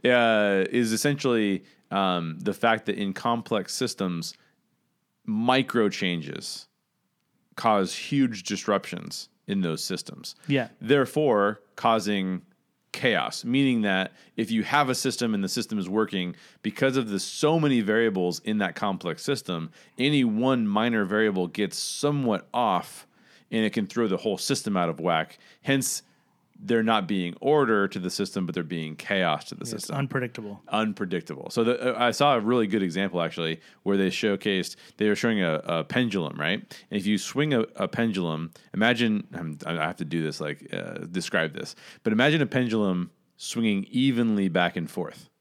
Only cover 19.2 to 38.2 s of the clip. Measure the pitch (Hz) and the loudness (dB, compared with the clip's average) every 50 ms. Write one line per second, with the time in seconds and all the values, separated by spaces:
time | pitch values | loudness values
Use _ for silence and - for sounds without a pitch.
19.2 | - - 139 - - - 90 82 82 82 _ - - - _ - 127 147 151 143 | -4 -4 -4 -4 -4 -6 -6 -6 -6 -8 _ -20 -20 -20 _ -2 0 2 4 2
20.2 | 127 113 107 110 123 131 131 123 113 104 101 107 113 120 117 110 101 90 104 107 | 2 2 2 2 2 2 2 2 2 2 2 2 2 2 2 0 0 2 2 2
21.2 | 110 107 98 92 90 85 - 107 104 92 - - - - - - - 147 147 143 | 2 2 2 0 -2 -2 -2 -2 -4 -2 -4 -8 -8 -8 -6 -2 0 0 0 0
22.2 | 131 117 104 92 - _ - 120 123 107 92 87 - - - - - _ _ _ | 0 0 0 0 -4 _ -2 0 2 2 2 0 -2 -4 -16 -20 -20 _ _ _
23.2 | _ _ - - _ _ - 113 110 104 - 117 104 92 - 117 117 104 95 87 | _ _ -20 -20 _ _ -2 0 0 0 0 -2 -4 -2 -2 -2 0 0 0 -2
24.2 | - 87 80 78 - - 139 - - 110 101 90 87 85 80 - 80 87 82 80 | -2 -4 -4 -2 -2 -4 -4 -2 -2 -2 0 0 0 0 -2 -2 0 2 2 2
25.2 | 78 - - _ - - - _ _ - 135 135 123 - - - _ _ _ _ | 0 -4 -10 _ -20 -20 -20 _ _ 0 0 0 0 -2 -6 -6 _ _ _ _
26.2 | _ _ _ _ _ _ _ - 101 98 117 113 110 113 113 107 95 82 104 95 | _ _ _ _ _ _ _ -14 -2 0 2 2 4 4 2 2 2 0 -2 -2
27.2 | 90 87 87 - - 135 151 151 139 113 110 101 98 98 - 101 90 90 - - | -2 -2 -6 -4 0 2 4 4 4 4 4 2 2 0 -2 -4 -4 -4 -2 -4
28.2 | 101 92 - 98 92 85 82 90 85 73 90 82 80 78 78 - - - 101 95 | -4 -4 -2 -4 -4 -2 -2 -4 -4 -4 -4 -6 -6 -6 -10 -12 -6 -2 0 0
29.2 | 90 82 76 71 - - - - - 120 113 107 - - - 139 139 127 - 135 | 2 0 0 -2 -4 -12 -12 -12 -10 -8 -8 -8 -8 -6 -4 -4 -4 -2 -2 -4
30.2 | 123 113 - - 107 104 101 - _ - - 107 110 110 98 - 104 90 92 87 | -4 -4 -8 -10 -12 -12 -14 -14 _ -4 -2 0 0 0 -2 -4 -4 -4 -4 -4
31.2 | - - 78 69 - - - 120 113 117 123 - 123 127 117 110 123 120 110 - | -4 -6 -12 -10 -10 -4 0 2 2 2 2 2 0 -2 0 2 2 2 4 4
32.2 | 143 147 135 117 104 113 123 123 110 98 101 107 95 90 78 95 98 95 85 87 | 4 4 4 4 2 2 2 2 2 2 2 2 0 0 0 -2 -2 0 0 -2
33.2 | 82 82 - - 82 80 80 80 - - - _ _ 98 98 98 98 92 87 - | -2 -2 -2 -4 -4 -4 -4 -6 -10 -20 -20 _ _ 2 2 4 4 2 2 0
34.2 | - 107 98 95 - 107 98 95 85 - - - - - _ - 104 107 104 - | 0 0 0 0 0 0 0 0 -2 -4 -8 -16 -20 -20 _ 0 2 2 2 2
35.2 | - 117 110 101 90 85 78 78 - - 85 82 78 - - 127 127 113 98 95 | 2 0 2 2 2 0 0 -2 -2 -2 -2 -2 -2 0 0 0 0 0 0 -2
36.2 | 82 71 71 76 76 82 98 117 - _ - - - _ - 101 90 104 107 95 | -2 -2 -4 -4 -2 -2 -2 -4 -6 _ -20 -20 -12 _ -4 -2 0 2 0 0
37.2 | - - - 131 151 156 139 113 110 - - - 98 90 - - 117 113 95 95 | -2 -4 -2 -2 0 2 2 0 0 -2 -4 -6 -6 -4 0 0 0 0 0 0